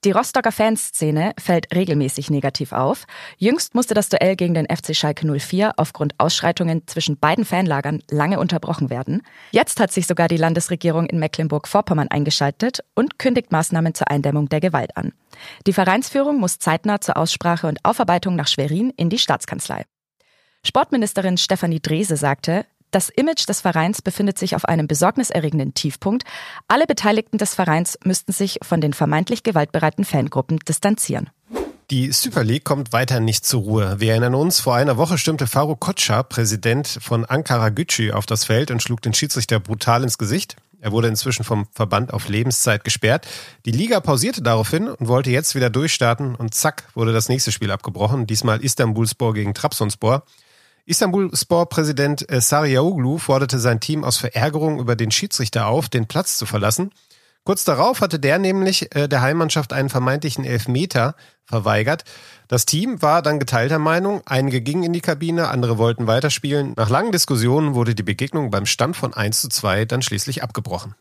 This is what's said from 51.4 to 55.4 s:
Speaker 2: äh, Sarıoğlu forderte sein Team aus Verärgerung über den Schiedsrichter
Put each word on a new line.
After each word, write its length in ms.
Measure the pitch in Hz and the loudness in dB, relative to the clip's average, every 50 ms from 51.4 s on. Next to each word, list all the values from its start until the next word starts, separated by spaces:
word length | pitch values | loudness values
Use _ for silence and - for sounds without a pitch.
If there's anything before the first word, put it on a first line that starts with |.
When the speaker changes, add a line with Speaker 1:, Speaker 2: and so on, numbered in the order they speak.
| - _ 175 170 175 170 - - 156 151 151 131 143 143 147 139 - - | 0 _ 2 2 2 2 0 0 0 0 2 2 2 0 0 -2 -4 -2
Speaker 2:
äh, 100 | 147 127 | 0 2
Sarıoğlu 800 | 117 - 147 143 156 147 131 127 147 175 196 160 123 127 147 165 | 2 4 2 2 4 4 4 4 4 2 2 0 0 0 -2 -2
forderte 400 | - - 139 135 139 127 131 127 | 0 2 2 2 2 0 0 0
sein 200 | 113 123 117 110 | 2 2 2 2
Team 260 | - - 151 151 147 | 0 -2 -4 -2 0
aus 120 | - 117 | -2 -2
Verärgerung 600 | - - 123 - 113 117 151 147 156 151 160 151 143 | -2 -2 -2 -2 0 0 0 0 0 -2 0 -2 -2
über 180 | 123 120 120 | -2 -2 0
den 140 | 110 117 107 | 0 0 0
Schiedsrichter 560 | 110 - - 202 - - | 0 -2 -2 -4 -4 -2